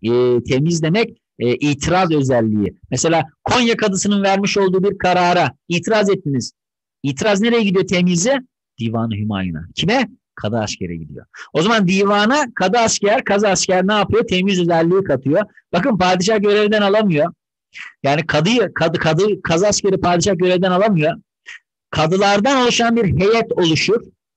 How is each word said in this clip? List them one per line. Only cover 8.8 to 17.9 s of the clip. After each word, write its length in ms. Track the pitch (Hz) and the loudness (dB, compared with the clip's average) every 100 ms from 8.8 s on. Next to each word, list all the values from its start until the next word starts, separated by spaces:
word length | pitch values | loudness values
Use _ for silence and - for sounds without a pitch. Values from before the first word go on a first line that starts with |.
| 117 113 117 | -6 -4 -4
Hümayun'a. 520 | 101 107 101 92 80 85 | -4 -4 -4 -4 -6 -10
Kime? 340 | - 160 247 220 - _ | -4 -2 0 -2 -8 _
Kadı 240 | - 110 117 | -10 -6 -4
askere 380 | 104 - 90 85 | -6 -8 -10 -10
gidiyor. 300 | 78 65 - - - | -12 -18 -20 -20 -8
O 100 | 143 | -2
zaman 260 | 180 226 180 | 0 2 2
divana 560 | 190 202 208 214 285 262 | 2 2 2 2 0 -2
kadı 240 | - 185 240 | -2 0 2
asker, 460 | 226 - 202 233 | 0 0 0 0
kadı 240 | 247 202 208 | 0 0 2
asker 380 | 180 - 185 185 | 0 0 0 2
ne 60 | |
yapıyor? 340 | 208 196 202 233 | 0 0 0 0
Temyiz 340 | 185 190 185 | 0 0 0
özelliği 440 | 175 170 165 190 | 0 2 2 0
katıyor. 380 | 190 135 135 165 202 _ _ | 0 -2 0 -2 -2 _ _
Bakın 260 | - 269 208 | -2 0 0
padişah 440 | 196 185 180 220 | 2 0 0 0
görevden 400 | 208 208 208 214 | 2 2 2 2
alamıyor. 500 | 202 208 214 151 165 - _ _ _ - - | 2 2 2 0 0 -4 _ _ _ -20 -20